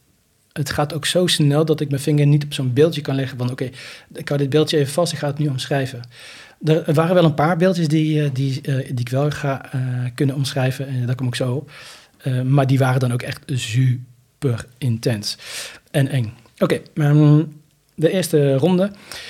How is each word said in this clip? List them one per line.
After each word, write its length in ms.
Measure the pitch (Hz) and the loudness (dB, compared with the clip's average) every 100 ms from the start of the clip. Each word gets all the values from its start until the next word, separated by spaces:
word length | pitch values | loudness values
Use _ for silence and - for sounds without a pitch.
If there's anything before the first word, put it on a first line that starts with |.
| _ _ _ _ _ | _ _ _ _ _
het 180 | - 143 | -8 -4
gaat 240 | - 147 | -2 -2
ook 120 | 160 - | -4 -2
zo 200 | 175 180 | 0 2
snel 380 | - 143 147 | 2 4 4
dat 160 | 160 151 | 2 0
ik 80 | 143 | -2
mijn 140 | 139 | -4
vinger 240 | 156 147 143 | 0 2 4
niet 180 | 147 | 4
op 80 | 147 | 0
zo'n 200 | - 131 | -4 -2
beeldje 280 | 120 165 165 | 2 2 2
kan 140 | 143 | -4
leggen 240 | 135 131 123 | -4 -4 -4
van, 120 | 123 | -6
"Oké, 200 | 127 127 - - - - | -4 -8 -10 -20 -20 -18
ik 140 | - 139 | -14 -4
hou 120 | 143 | -2
dit 100 | 139 | 0
beeldje 280 | 151 156 160 | 2 2 0
even 140 | 135 | 0
vast, 200 | - 170 | 0 -2
ik 60 | 143 | -2
ga 80 | 147 | -6
het 120 | 147 | -2
nu 100 | 147 | -2
omschrijven." 520 | 131 - 143 127 123 - - - - - - | -4 -2 -2 -2 -8 -16 -20 -20 -20 -20 -6
Er, 240 | 151 160 165 | 0 0 2
er 60 | |
waren 200 | 151 165 | 0 4
wel 100 | 180 | 4
een 100 | 165 | 4
paar 220 | 151 151 175 | 4 0 2
beeldjes 320 | 185 175 156 | 2 2 0
die, 360 | 156 156 151 | 2 2 0
eh, 60 | 147 | 0
die, 280 | 127 139 135 | -2 -2 -4
eh, 140 | - | -2
die 260 | 131 135 127 | -4 -2 -6
ik 80 | 120 | -2
wel 220 | 131 147 | -2 -2
ga, 420 | 147 143 139 - | -2 -4 -6 -6
eh, 80 | 131 127 123 123 | -6 -4 -4 -6
kunnen 220 | 123 139 135 | -2 -2 0
omschrijven. 500 | 127 139 127 127 135 | -4 -2 -2 -2 -6
En 200 | 127 120 | -4 -4
daar 80 | |
kom 120 | 127 127 | -2 -4
ik 80 | |
zo 200 | - 127 | -2 -4
op. 180 | 120 - - - - - _ | -4 -8 -20 -20 -20 -20 _
Eh, 260 | 139 127 | -4 -2
maar 240 | 127 143 131 | 2 2 4
die 120 | 135 | 4
waren 220 | 131 127 | 2 2
dan 120 | 127 | 0
ook 100 | 120 | -2
echt 180 | - - - | -6 -10 -6
super 1200 | 131 117 120 131 120 - _ _ - 139 110 - - | -6 -2 0 2 0 -6 _ _ -6 -4 -4 -8 -6
intens 580 | 131 113 131 107 104 - - - - - _ | -4 -2 -2 -4 -6 -10 -12 -14 -14 -16 _
en 180 | 147 135 | 0 0
eng. 240 | 139 107 - _ - | 0 -4 -8 _ -2
Oké, 220 | 156 147 - | 0 0 -4
ehm, 480 | - 143 151 147 147 151 - _ _ _ | -2 4 6 8 6 4 -8 _ _ _
de 160 | - 160 | 0 0
eerste 440 | 190 175 156 143 | 2 2 2 4
ronde 360 | 135 160 180 202 202 - - | 4 4 2 0 -4 -18 -18